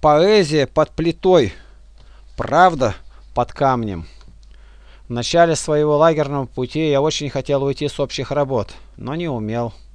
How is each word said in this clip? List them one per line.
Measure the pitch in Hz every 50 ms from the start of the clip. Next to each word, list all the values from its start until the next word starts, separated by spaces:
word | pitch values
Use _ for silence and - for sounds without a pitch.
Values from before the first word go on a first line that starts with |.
Поэзия | - 156 147 151 170 196 214 214 190 143 151 156 139
под | 127 - - 156 -
плитой. | - - 160 170 165 - - 190 185 175 131 95 - - - - - - - - - - - - - - - - -
Правда | - - - - 156 180 185 170 143 127 113 95 - - - - - - - -
под | - 120 - -
камнем. | - 143 135 131 120 113 107 98 85 80 - - - - - - - - - - - - - - - - - - - - -
В | 120
начале | 117 120 - - 170 170 170 160
своего | 143 - - 151 151 151 151 147 147
лагерного | 156 165 165 151 151 139 143 143 135 123
пути | - - 127 123 - 151 160 156
я | 143 139
очень | 143 156 151 - 147 143
хотел | - 143 131 - 143 135
уйти | 135 139 139 - 151 143
с | - -
общих | 147 135 - - 135 -
работ, | 139 147 143 131 135 120 101 - - - - - - -
но | - 117 143
не | 165 175 165
умел. | 139 117 107 107 110 117 120 113 - - - - -